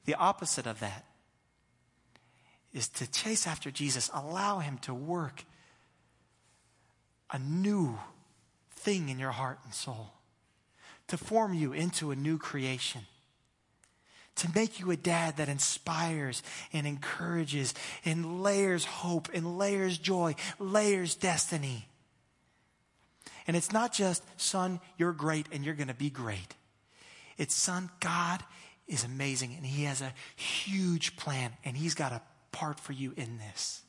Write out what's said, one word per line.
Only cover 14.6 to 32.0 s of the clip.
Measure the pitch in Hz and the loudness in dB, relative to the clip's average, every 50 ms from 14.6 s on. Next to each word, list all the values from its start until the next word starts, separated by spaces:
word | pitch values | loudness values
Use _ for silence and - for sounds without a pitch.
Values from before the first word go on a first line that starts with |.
| 226 220 - - | 2 2 0 -4
you | 180 185 | 0 0
a | 175 | 0
dad | 147 - 180 170 165 165 165 147 | 0 2 2 2 4 2 2 0
that | 147 151 143 | 0 0 0
inspires | 143 139 - - - - - - 165 160 170 165 160 156 143 131 120 - - - - - - - | 2 2 2 0 0 -2 -2 -2 0 0 2 0 0 0 -2 -2 -4 -4 -6 -8 -10 -12 -10 -4
and | - 160 147 | -2 0 0
encourages | 147 143 139 139 - - - 170 170 170 170 160 139 139 147 135 123 - - - - - - - | 0 -2 -2 -4 -4 -4 -4 -2 0 0 0 0 0 0 0 0 0 -2 -4 -8 -10 -10 -4 0
and | 170 160 170 170 160 175 180 | 0 0 2 0 -2 -2 2
layers | 190 202 202 196 196 190 180 170 - | 4 4 6 6 6 6 4 4 2
hope | - - - - 180 175 165 151 - - | -2 -4 -4 0 2 2 2 0 0 -2
and | 175 165 170 175 | -2 -2 0 0
layers | 180 202 202 202 196 190 185 180 | 2 2 2 4 4 4 2 2
joy, | 160 156 185 190 180 170 165 147 - - - - - | 2 2 2 4 4 4 2 2 0 -4 -8 -6 -4
layers | 202 190 196 214 208 208 202 190 180 165 - | -4 4 4 6 6 6 6 4 4 0 0
destiny. | - - 185 170 156 - - 175 160 143 135 127 113 104 - - _ _ _ _ _ _ _ _ _ _ _ _ _ _ _ _ _ _ _ _ _ _ _ _ _ - - - - - | 2 2 2 4 4 2 0 0 -2 0 -2 -4 -6 -8 -12 -20 _ _ _ _ _ _ _ _ _ _ _ _ _ _ _ _ _ _ _ _ _ _ _ _ _ -18 -18 -18 -8 -2
And | - 165 | 2 2
it's | 170 165 - | 2 2 2
not | 202 220 233 240 - | 2 2 2 2 2
just, | - 202 185 175 - - - - | 2 4 4 2 0 -4 -8 -6
"Son, | - - - - 190 180 185 185 175 - - - | -2 -2 0 2 2 2 2 0 -4 -8 -14 0
you're | - 165 175 175 | 2 2 2 2
great | 147 147 156 160 151 151 - | 2 2 2 2 2 -2 -4
and | - 147 143 | -4 -4 -2
you're | 151 160 | -2 -2
gonna | 147 147 131 127 | -2 -2 -4 -2
be | 120 139 147 | -2 -2 -2
great." | 131 131 123 110 104 95 90 - - - _ _ _ _ _ _ _ - - - - - - - - | -2 -2 -4 -4 -4 -4 -6 -10 -16 -20 _ _ _ _ _ _ _ -20 -20 -20 -20 -20 -20 -20 -4
It's, | - 147 - - | -4 -2 0 2
Son, | - - - 180 180 185 175 - - | 2 2 2 0 -2 -4 -6 -6 -4
God | - 170 170 170 175 170 175 185 - - - - - - - _ _ | -2 0 2 2 2 2 0 -2 -4 -10 -16 -20 -20 -20 -20 _ _
is | - 170 120 110 | -2 -2 -2 0
amazing, | 120 127 135 139 139 135 127 131 120 123 | -2 -2 -2 0 0 0 0 -2 -4 -6
and | 170 147 | -6 -6
he | 131 139 143 147 | -2 0 0 0
has | 147 139 131 | 0 0 -2
a | 135 131 131 - - - - | -4 -4 -8 -10 -16 -16 -12
huge | - - - - - - 196 196 196 185 180 170 165 - - - | -8 -4 -2 -2 -2 -2 0 2 2 4 4 4 2 2 -2 -4
plan, | - - 151 139 131 127 120 117 - - | -4 -4 -2 -2 0 -2 -4 -6 -6 -8
and | 143 120 | -6 -4
he's | 135 156 170 151 | -2 0 0 0
got | - | 0